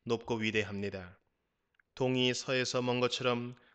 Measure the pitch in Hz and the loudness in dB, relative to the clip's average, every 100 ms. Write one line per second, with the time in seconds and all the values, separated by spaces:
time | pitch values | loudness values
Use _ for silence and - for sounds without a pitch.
0 | - 113 - 117 110 107 104 101 101 95 | -2 -2 0 0 2 0 0 -4 -6 -6
1 | 90 - _ _ _ _ _ _ _ - | -12 -20 _ _ _ _ _ _ _ -2
2 | 127 127 127 120 - 127 123 127 123 123 | 0 4 2 2 0 0 0 0 0 2
3 | 123 - 123 120 120 - _ | 2 2 0 0 -4 -12 _